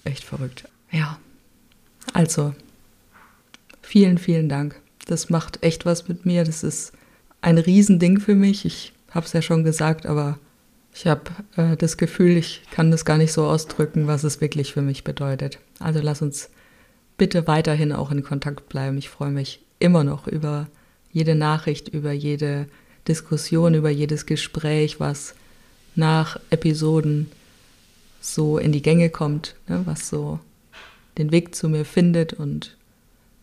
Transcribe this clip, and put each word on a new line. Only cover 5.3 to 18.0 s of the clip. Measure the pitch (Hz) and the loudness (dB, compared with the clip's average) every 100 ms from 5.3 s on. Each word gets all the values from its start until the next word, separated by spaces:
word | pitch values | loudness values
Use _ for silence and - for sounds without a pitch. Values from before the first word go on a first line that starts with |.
macht | 165 - - | -2 -2 -2
echt | 170 165 175 | -2 0 -2
was | 170 - | -2 -4
mit | 170 180 | -4 0
mir. | 175 | 0
Das | 160 160 | 0 -2
ist | 160 - - - _ _ _ _ | -6 -6 -10 -18 _ _ _ _
ein | 170 165 | 4 4
Riesending | 165 196 208 180 175 196 | 6 6 8 6 6 4
für | 202 202 | 4 4
mich. | 196 202 165 | 4 2 -4
Ich | - - _ _ | -8 -12 _ _
hab's | 170 160 | -6 -2
ja | 165 | -2
schon | 160 165 | 2 2
gesagt, | 160 156 160 156 - | 2 2 0 0 -2
aber | 147 143 147 - _ _ _ _ | -2 -2 -6 -12 _ _ _ _
ich | - 170 | -4 0
hab, | 147 - - - - | 0 -2 -16 -8 -2
äh, | 165 156 | 0 2
das | 165 - | -2 0
Gefühl, | 165 - 175 170 | -2 4 4 4
ich | 160 - - | 0 -8 -10
kann | - 160 | 0 2
das | 160 | 4
gar | 160 156 | 2 2
nicht | 160 | 2
so | 160 151 | 2 0
ausdrücken, | 156 156 - 156 156 151 | 0 -2 -2 -2 0 0
was | 147 | 0
es | 151 - | -2 -2
wirklich | 151 151 135 | -4 -4 -4
für | - | -4
mich | 139 135 | -4 -4
bedeutet. | - 135 139 135 139 - _ - | -8 -8 -6 -6 -8 -10 _ -8
Also | 160 156 | -4 -2
lass | 151 147 | -2 -2
uns | 151 - - _ _ _ _ _ _ - | -4 -6 -14 _ _ _ _ _ _ 0
bitte | 196 175 165 | 2 2 2
weiterhin | 156 156 151 151 | 0 2 0 0
auch | 143 | -2